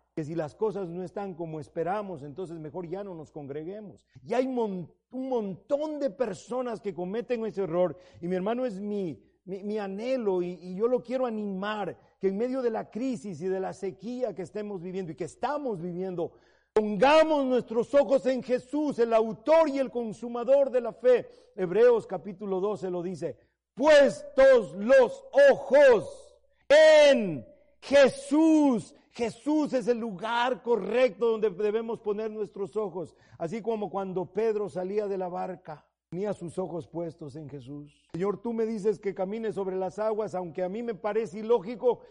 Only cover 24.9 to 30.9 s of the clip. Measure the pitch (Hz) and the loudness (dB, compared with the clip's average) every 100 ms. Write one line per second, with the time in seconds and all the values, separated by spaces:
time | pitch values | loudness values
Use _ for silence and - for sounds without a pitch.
24.9 | 269 226 - - 262 285 220 - 269 285 | 6 6 0 -2 6 6 6 4 8 8
25.9 | 220 - - - _ _ _ - 294 311 | 8 2 -12 -20 _ _ _ 4 8 10
26.9 | 302 294 269 202 147 104 - _ _ - | 10 8 6 2 -4 -10 -20 _ _ 2
27.9 | 277 262 - - 302 320 311 285 233 - | 6 6 4 0 4 6 6 6 2 -2
28.9 | - _ - 233 - - 302 294 254 208 | -14 _ -6 -6 -4 -2 0 0 0 0
29.9 | 240 233 190 220 233 247 240 - 226 190 | 0 -2 -8 -4 0 0 -2 0 -2 0